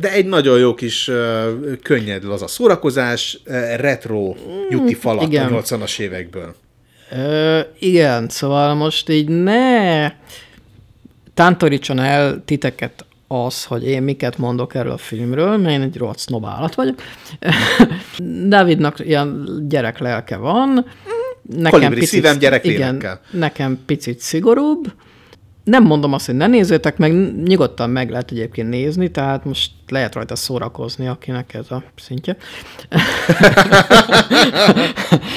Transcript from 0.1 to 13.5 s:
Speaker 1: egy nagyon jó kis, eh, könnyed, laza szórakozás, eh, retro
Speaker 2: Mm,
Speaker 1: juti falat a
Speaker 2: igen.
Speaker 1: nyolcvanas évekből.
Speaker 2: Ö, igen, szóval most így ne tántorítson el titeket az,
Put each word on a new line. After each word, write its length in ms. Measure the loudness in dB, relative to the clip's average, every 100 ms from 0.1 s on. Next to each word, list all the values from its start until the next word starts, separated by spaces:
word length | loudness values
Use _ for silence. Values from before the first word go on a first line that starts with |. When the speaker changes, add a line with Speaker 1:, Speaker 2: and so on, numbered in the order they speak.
Speaker 1:
egy 140 | 0 2
nagyon 320 | 2 4 4
jó 160 | 4
kis, 340 | 2 -4 -6 -4
eh, 360 | -4 -2 -2 -4 -6 -8 -10
könnyed, 420 | 0 0 0 -6
laza 220 | -6 -8 -8
szórakozás, 920 | 0 2 2 0 -2 -2 -4 -6 -10
eh, 320 | -8 -6 -4 -2
retro 500 | -2 -2 -4 -4 -4
Speaker 2:
Mm, 40 | -6 -12 -10 -4
Speaker 1:
juti 240 | 0 0
falat 280 | 0 -2 -2
a 40 | 0
Speaker 2:
igen. 240 | 0 0
Speaker 1:
nyolcvanas 480 | -2 -4 -6 -6 -8
évekből. 560 | -8 -8 -12 -14 -16 -18 _ _ _ _ _
Speaker 2:
Ö, 480 | -8 -4 0 2 0 -2 -4
igen, 500 | 2 4 4 2 -2
szóval 460 | -4 -2 0 2
most 340 | 0 -2 -2 0
így 200 | 0 0
ne 840 | 0 2 2 2 2 2 0 -2 -6 -16 -20 -20 -20 _ _ _ _ -20 _ _
tántorítson 640 | 4 4 6 2 0 -2 -2
el 440 | 2 2 2 -2
titeket 600 | -4 -2 -2 -4 -8 -10 -20 _ _
az, 360 | -4 -4